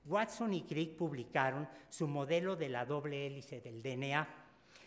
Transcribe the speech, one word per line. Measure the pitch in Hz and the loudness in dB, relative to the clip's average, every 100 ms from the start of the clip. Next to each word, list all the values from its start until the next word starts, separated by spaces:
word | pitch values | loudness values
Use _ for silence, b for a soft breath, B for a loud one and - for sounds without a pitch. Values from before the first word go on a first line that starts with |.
Watson | 143 202 220 - 226 | 0 2 2 0 0
y | 175 | 0
Crick | - 147 165 - | 0 0 0 0
publicaron | 165 135 117 139 131 135 151 B B | -2 -2 0 4 4 2 -4 B B
su | - 151 | -2 0
modelo | 143 139 170 185 175 | 2 2 2 2 0
de | 139 | 0
la | 123 | 0
doble | 123 147 147 143 139 | 0 0 0 -2 -4
hélice | 139 - 127 | -6 -10 -10
del | 120 113 | -10 -6
D | 131 | -4
N | 127 139 | -2 2
A, | 147 151 - - B B B | 2 0 -6 -20 B B B